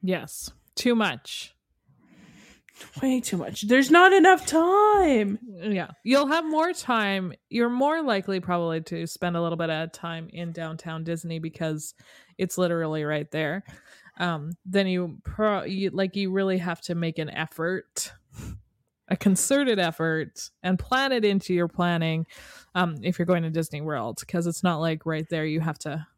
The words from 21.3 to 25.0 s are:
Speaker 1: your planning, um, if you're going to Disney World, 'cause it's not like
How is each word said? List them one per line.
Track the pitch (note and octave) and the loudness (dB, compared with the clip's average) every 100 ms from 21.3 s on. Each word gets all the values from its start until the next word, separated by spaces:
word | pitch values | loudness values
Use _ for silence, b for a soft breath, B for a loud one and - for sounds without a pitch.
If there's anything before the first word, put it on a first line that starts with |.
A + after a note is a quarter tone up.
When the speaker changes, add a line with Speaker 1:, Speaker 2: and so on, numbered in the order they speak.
| G3 - | 2 0
Speaker 1:
your | F3+ E3+ | 0 0
planning, | - F3 E3+ E3 D#3+ E3 b b b b | 0 0 2 0 -2 -4 b b b b
um, | F3+ F3 D#3 | -2 -2 -2
if | C#3+ F3 | -4 -2
you're | E3+ | 0
going | F3 | 0
to | E3 | 0
Disney | D#3+ D#3+ D3+ | -4 -4 -6
World, | D#3 C#3+ A2+ A#2 - | -6 -4 -4 -8 -6
'cause | F3+ E3+ | -4 -4
it's | D#3+ | -2
not | F#3 D#3+ | -2 0
like | E3 D#3+ | -2 -2